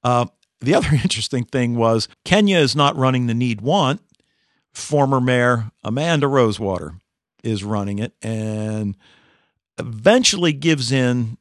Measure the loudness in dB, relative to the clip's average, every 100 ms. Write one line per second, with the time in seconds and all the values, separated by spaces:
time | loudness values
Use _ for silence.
0 | 2 0 0 _ _ _ 0 2 2 0
1 | 0 -4 -4 -6 -4 -2 0 2 2 2
2 | -2 _ 0 2 4 4 2 2 0 2
3 | 0 0 -2 -2 -2 -2 -2 0 0 -2
4 | _ _ _ _ _ _ _ -16 -2 0
5 | 2 2 2 2 2 0 -2 _ -6 -4
6 | 0 0 2 4 2 0 -4 -4 -8 -14
7 | _ _ _ _ -6 -4 -4 -4 -4 -6
8 | -6 _ -8 -6 -6 -6 -6 -4 -6 -8
9 | _ _ _ _ _ _ _ -12 -12 0
10 | 4 4 2 0 -2 0 0 0 0 0
11 | 2 0 -4 -8